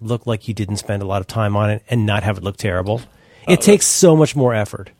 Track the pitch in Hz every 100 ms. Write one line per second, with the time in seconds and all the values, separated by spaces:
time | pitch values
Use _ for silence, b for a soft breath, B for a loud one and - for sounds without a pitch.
0 | 110 117 - 107 - 107 101 101 - 101
1 | 98 98 95 113 104 101 107 107 - 120
2 | 104 104 101 95 95 - 107 90 95 117
3 | - b b b b 180 196 208 - -
4 | 185 156 151 143 123 113 104 104 95 _